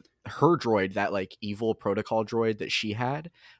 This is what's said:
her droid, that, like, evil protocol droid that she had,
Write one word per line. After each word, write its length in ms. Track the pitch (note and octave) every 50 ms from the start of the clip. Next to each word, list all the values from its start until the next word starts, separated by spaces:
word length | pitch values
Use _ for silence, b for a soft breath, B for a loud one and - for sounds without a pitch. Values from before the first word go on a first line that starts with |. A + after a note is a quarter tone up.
| - _ _ _ _
her 300 | G2+ - - C#3 D#3+ F3
droid, 380 | - - A#2+ A2 G2+ F#2+ F#2+ F#2+
that, 180 | G2 G2+ G2
like, 240 | G2 G2 F#2+ - - -
evil 320 | - G2+ G#2 G2 A#2 A2 G#2+
protocol 500 | - - G#2 G2 G#2+ A2 - A#2 A2+ A2
droid 340 | G#2 A#2+ A2+ A2+ A2+ G#2+ G#2
that 140 | - -
she 220 | - - - G#2+ G#2
had, 360 | A2+ B2 B2+ C#3 D3+ D#3+ E3+ B B B B B